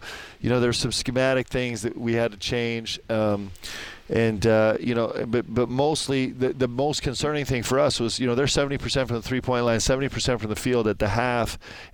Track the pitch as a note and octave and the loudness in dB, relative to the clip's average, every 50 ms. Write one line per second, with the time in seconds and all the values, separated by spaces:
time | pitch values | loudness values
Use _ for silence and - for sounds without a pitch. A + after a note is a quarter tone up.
0 | - - - - - - - - - A2+ B2 B2 A#2+ B2 A#2 - - B2+ A2 - | -2 -8 -14 -14 -16 -16 -14 -6 -2 0 2 4 4 2 2 0 0 -2 -2 -2
1 | - - A#2+ B2+ C3 C3 C3 C3 A#2+ - - C3 B2+ B2 A#2+ G#2 F#2+ A#2 - - | -4 -2 0 2 2 2 2 2 0 -2 -2 -2 -2 -2 -4 -4 -4 -4 -4 -2
2 | A#2 A#2 A2+ A#2 A#2 A#2 G#2 F#2 - - B2+ A#2+ A#2+ A#2 A#2 A2+ A2+ A2 - - | -2 0 2 2 2 0 -2 -4 -6 -4 -2 -2 -2 -2 -2 -4 -6 -6 -8 -10
3 | - - A2+ A2 G#2+ G#2+ G#2 G2+ G2+ G2 F#2 - - - - - - - - - | -6 -4 0 0 2 2 2 0 -2 -8 -12 -14 -12 -12 -12 -12 -12 -14 -16 -16
4 | - - - A2 A2+ A2+ A2 G2+ F2+ A2+ A2 A2 A2 A2 G#2+ - - A#2+ A#2+ A#2 | -8 -2 0 2 2 2 2 2 4 4 6 6 6 4 2 2 0 0 0 0
5 | A#2 - - - - A#2+ A2 B2 - - A2 A#2 B2 A2+ B2 C3 C#3+ D3+ D#3 C#3+ | 0 0 -2 -4 -4 0 0 0 -2 0 0 0 0 2 2 2 2 2 2 0
6 | - - C#3 C3+ C3 B2+ - B2+ B2+ B2+ - C3+ B2+ B2 A#2+ B2 C#3 D3+ C#3+ - | 0 0 0 0 0 -2 -2 -2 -2 -2 0 0 -2 -2 0 0 -2 0 -2 -2
7 | - D3+ A#2+ A2 - D3 D3+ D3 C#3 - C3+ B2 G#2+ - B2 C3+ D3 C#3 A#2+ - | -4 -4 -4 -2 -2 -2 -2 -2 -2 -2 -2 -2 0 2 2 4 4 4 2 2
8 | A#2+ A2+ - - B2+ B2 A#2+ B2 C#3 C3 - D#3 C#3+ C#3 C#3+ C3 - B2 - C#3 | 0 -2 0 0 0 2 2 2 2 2 2 2 0 0 -2 -4 -4 -2 0 0
9 | B2+ A2+ A#2+ A#2 G#2+ - C3 B2+ A#2 - B2+ A#2+ A#2+ A#2+ A2+ A2 - - C3+ C3 | 0 0 -2 -4 -2 -2 -2 -2 0 0 0 2 4 4 2 4 4 2 2 2
10 | C#3 C3+ - C3 - - B2+ A2+ G#2+ G#2+ G#2+ - - B2+ B2 A#2+ A2 A2 G2+ - | 2 -2 -2 -2 0 0 0 0 -2 -4 -4 -2 0 2 2 4 4 2 2 2
11 | A2 G2+ G2 A#2 A#2+ B2+ B2 A#2+ A2+ A2 - - - - - - - - | 0 0 2 2 0 2 2 0 0 -2 -4 -8 -14 -16 -18 -18 -18 -8